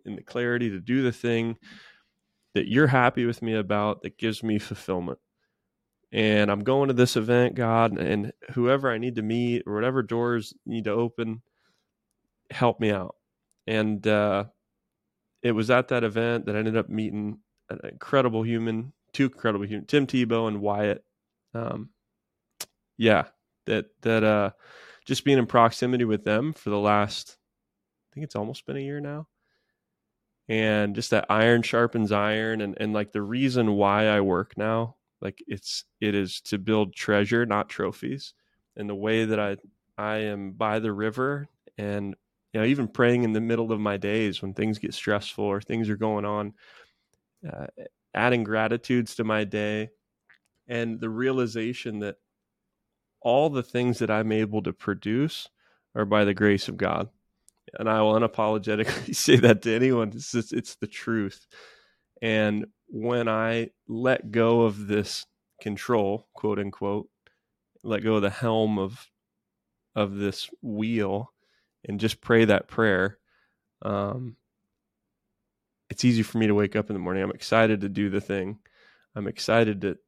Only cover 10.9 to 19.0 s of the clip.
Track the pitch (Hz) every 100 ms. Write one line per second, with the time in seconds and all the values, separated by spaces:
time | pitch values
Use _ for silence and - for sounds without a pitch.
10.9 | 107 117 117 113 113 - _ _ _ _
11.9 | _ _ _ _ _ - - 123 - 110
12.9 | 101 90 - _ _ _ _ - 110 107
13.9 | 104 107 107 104 98 107 _ _ _ _
14.9 | _ _ _ _ _ 123 107 110 123 123
15.9 | 123 117 107 117 117 - 107 110 110 -
16.9 | 107 110 104 104 107 _ _ - - -
17.9 | - - 139 127 110 113 117 113 110 123
18.9 | -